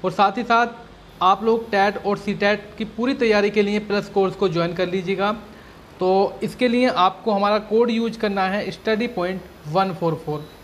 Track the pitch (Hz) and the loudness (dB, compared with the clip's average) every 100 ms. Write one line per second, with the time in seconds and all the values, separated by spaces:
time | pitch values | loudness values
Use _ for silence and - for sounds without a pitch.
0 | 185 165 202 214 214 233 233 - - - | -2 2 2 2 0 2 2 -4 -20 -20
1 | - - 180 180 220 226 226 196 202 196 | -20 0 2 4 2 0 0 2 2 0
2 | 196 202 - 202 202 208 - - 214 - | -4 -4 -4 0 0 0 -6 -12 -10 -4
3 | 247 277 233 208 202 214 202 208 208 202 | -2 0 2 4 4 2 0 -2 -2 -4
4 | 202 202 190 185 196 165 170 180 180 190 | 0 0 0 2 0 0 -2 -2 -2 -2
5 | 175 190 202 220 - - - - - - | -2 -2 -2 -4 -12 -20 -20 -20 -20 -2
6 | 185 190 196 - 208 - 247 240 254 160 | 2 4 2 -2 -8 -2 0 2 2 4
7 | 185 190 226 196 202 208 208 220 240 226 | 2 2 -2 0 2 0 0 2 2 0
8 | 226 226 214 202 190 202 170 156 - 214 | -2 -2 -2 0 0 -2 -6 -6 -2 -2
9 | 240 214 180 185 - - 151 170 190 170 | -2 -2 -4 -4 -10 -18 -2 0 0 0
10 | 170 156 - 147 151 - | -2 -2 -6 -8 -10 -20